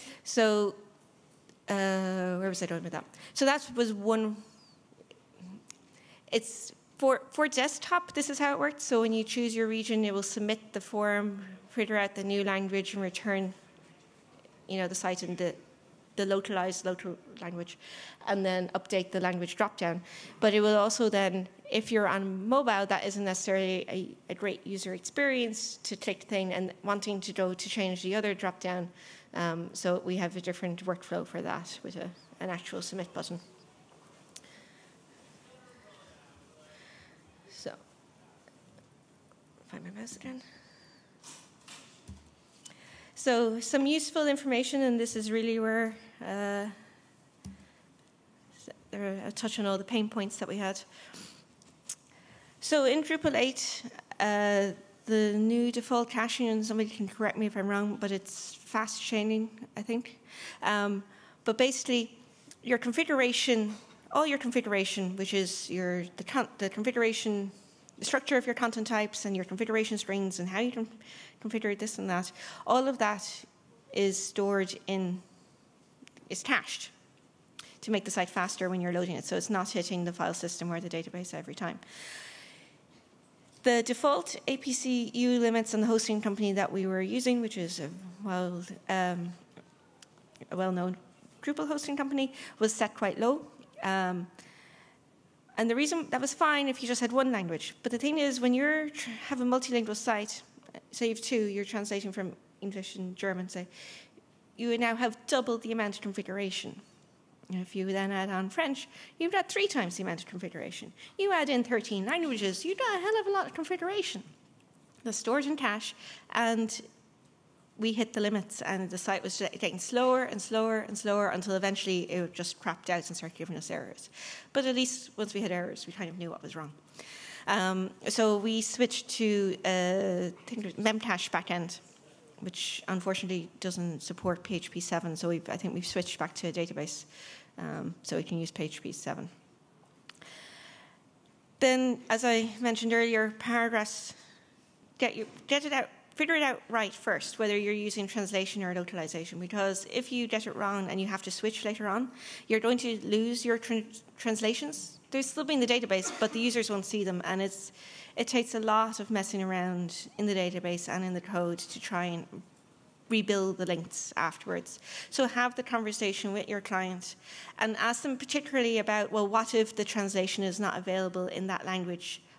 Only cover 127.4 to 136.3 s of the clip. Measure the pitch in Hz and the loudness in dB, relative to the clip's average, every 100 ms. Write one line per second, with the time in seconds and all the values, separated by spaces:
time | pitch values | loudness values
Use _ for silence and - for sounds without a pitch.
127.4 | - 202 185 190 185 - - - 220 208 | 2 4 4 2 -2 -4 -2 4 6 4
128.4 | 220 220 220 - 247 - - - 214 208 | 2 0 0 2 2 0 -4 0 4 4
129.4 | 196 180 185 185 180 190 196 180 180 180 | 2 2 2 4 4 4 2 0 -2 -6
130.4 | - 240 202 - 214 220 226 180 - 170 | -10 -8 -6 0 2 2 0 -2 0 -2
131.4 | - 175 175 - - - - - - - | 0 -2 -2 -8 -16 -20 -20 -20 -20 -12
132.4 | 185 - - - - 190 190 190 185 180 | -10 -6 -6 -6 -4 -2 0 -2 -2 -4
133.4 | 170 - 185 175 175 151 - 180 185 165 | -6 -6 -6 -2 -4 -4 -8 -4 -2 -2
134.4 | - 175 - 175 175 170 170 160 170 170 | -2 -4 -4 -6 -2 -2 -2 -2 0 -2
135.4 | - - 180 175 175 185 180 - 156 | -2 -4 -4 -4 -2 -2 -2 -4 -4